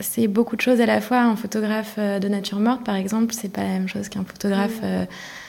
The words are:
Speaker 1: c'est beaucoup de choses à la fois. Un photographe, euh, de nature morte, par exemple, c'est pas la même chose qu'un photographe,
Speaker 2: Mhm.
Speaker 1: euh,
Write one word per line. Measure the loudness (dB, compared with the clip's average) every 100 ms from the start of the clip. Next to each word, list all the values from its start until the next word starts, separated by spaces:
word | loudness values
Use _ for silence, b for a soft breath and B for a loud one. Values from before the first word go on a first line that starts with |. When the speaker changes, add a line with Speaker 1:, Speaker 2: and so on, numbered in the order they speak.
Speaker 1:
c'est | -6 0 2
beaucoup | 2 0 0
de |
choses | 2 4
à | 6
la | 4
fois. | 2 4
Un | 4 2
photographe, | -2 -2 0 -2 -2 -2
euh, | 0 0
de | 0
nature | -2 -2 0
morte, | 2 2 0
par | -2
exemple, | 0 0 0 -2
c'est | -6
pas | -4
la | -2
même | 0 -2
chose | -4 -6
qu'un | -6
photographe, | -8 -4 0 2 0 -2
Speaker 2:
Mhm. |
Speaker 1:
euh, | -2 -2 -4 B B B